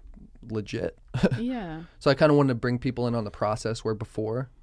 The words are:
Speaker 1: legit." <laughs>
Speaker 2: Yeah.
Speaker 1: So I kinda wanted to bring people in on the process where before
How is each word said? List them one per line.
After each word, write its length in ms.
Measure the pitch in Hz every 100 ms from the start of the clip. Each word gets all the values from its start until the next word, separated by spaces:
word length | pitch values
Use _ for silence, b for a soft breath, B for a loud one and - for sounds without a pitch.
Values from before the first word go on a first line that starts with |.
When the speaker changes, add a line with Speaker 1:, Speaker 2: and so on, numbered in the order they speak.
| - - - - 113
Speaker 1:
legit." 480 | 110 98 - 85 - -
<laughs> 240 | - - 220
Speaker 2:
Yeah. 460 | 240 247 175 160 170 -
Speaker 1:
So 100 | 147
I 40 |
kinda 200 | 135 151
wanted 140 | 143 135
to 60 | 117
bring 220 | 123 123
people 280 | 131 123 120
in 60 |
on 100 | 117
the 60 | 101
process 520 | - 107 107 110 117
where 120 | 113
before 560 | 110 110 - 110 123 131 -